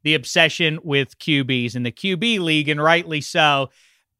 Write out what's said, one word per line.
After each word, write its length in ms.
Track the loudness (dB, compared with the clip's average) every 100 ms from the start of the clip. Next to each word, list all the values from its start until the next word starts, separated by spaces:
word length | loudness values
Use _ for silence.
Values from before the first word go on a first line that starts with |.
the 120 | 0
obsession 640 | 0 0 2 2 2 -2 -2
with 360 | -2 -2 -2 _
Q 260 | -2 0
Bs 320 | 0 -2 -4 -4
in 60 |
the 80 | -8
Q 260 | -6 -4 -2
B 220 | -2 -2
league, 300 | 0 0 0
and 140 | 0
rightly 380 | 2 2 0 -6
so. 480 | -4 2 2 2 -2 _ _ _ _